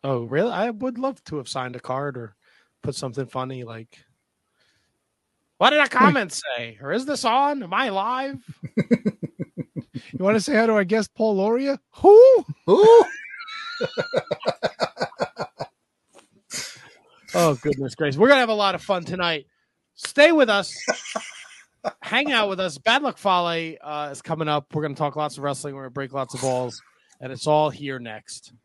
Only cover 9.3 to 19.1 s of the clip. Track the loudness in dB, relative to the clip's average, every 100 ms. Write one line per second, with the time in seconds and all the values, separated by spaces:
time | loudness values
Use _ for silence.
9.3 | _ -16 -14 -14 -14 -14 -16 -14 -4 0
10.3 | 0 0 0 2 2 0 -2 -2 _ -2
11.3 | 0 0 0 -2 -6 _ 4 10 12 12
12.3 | 10 4 -10 2 6 10 10 8 0 -16
13.3 | -18 -16 -14 -14 -8 -8 -6 -4 -4 -4
14.3 | -6 -6 -4 -6 -4 -8 -6 -10 -8 -10
15.3 | -8 -14 _ -14 _ _ _ _ -20 _
16.3 | _ _ -12 -12 -16 -20 -20 _ _ -6
17.3 | 2 2 2 -2 -4 -6 -4 -4 2 6
18.3 | 6 4 0 0 -2 -4 -4 -4